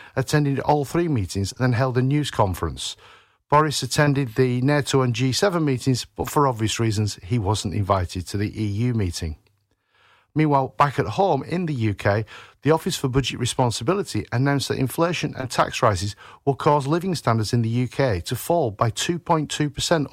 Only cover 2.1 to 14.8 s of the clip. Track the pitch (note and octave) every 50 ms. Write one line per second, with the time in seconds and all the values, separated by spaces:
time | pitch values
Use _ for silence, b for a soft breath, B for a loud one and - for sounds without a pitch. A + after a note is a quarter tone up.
2.1 | C#3+ D3 D3 - - - A2 F#2+ F#2 - - D#2+ C2+ C2 - - - B B B
3.1 | B B B B B B B _ C#3+ D3 D#3 D#3 C#3 - - B2 - - D3+ D3
4.1 | C#3 C3+ C#3+ A#2+ A2 - C3 B2+ B2 B2 B2 C#3 D3 D3 C3 - - C3+ C3 B2+
5.1 | A#2 G#2+ C3 C3 B2 - - G3+ F3 F3 D#3+ D3 C3 A#2+ - C3+ B2+ A#2 - -
6.1 | _ - D#3 C3+ - D3+ D3 C#3 B2 G#2+ A2+ G#2 - - A#2 A2+ G#2 G#2 G#2+ G#2
7.1 | - - - F2+ A#2+ A#2+ G2+ F#2+ G#2+ - - G#2+ E2+ G#2 G2+ F2+ G2+ F#2+ F2+ F2
8.1 | - F#2 E2+ - - G2+ G#2 G#2 - - A2 G#2 G2+ G#2 A#2+ B2+ A#2+ A2+ G2+ F2
9.1 | E2 - - D#2+ D2 - _ _ _ _ _ _ b b b b b b b b
10.1 | b b b b _ D3+ D#3 D3+ C#3+ C3+ C3 B2 - - D3 C#3+ B2 - - A#2
11.1 | G#2+ E3 G3 F#3+ D#3 C3+ - - D#3 F3+ F#3 D#3+ D3+ B2 A2+ G#2+ G2 - - G#2+
12.1 | G2+ G#2+ A2 B B B B B B B - C#3 D#3 E3 - G3 D#3+ - - C3+
13.1 | A#2+ C#3 C3 - - G#2+ A#2+ A2+ - - C3 A#2+ A2 - A#2 A2+ F#3 G3+ F3+ -
14.1 | - G#2+ - - - A#2+ C3 C#3+ C#3+ C#3 B2+ - A2+ A2+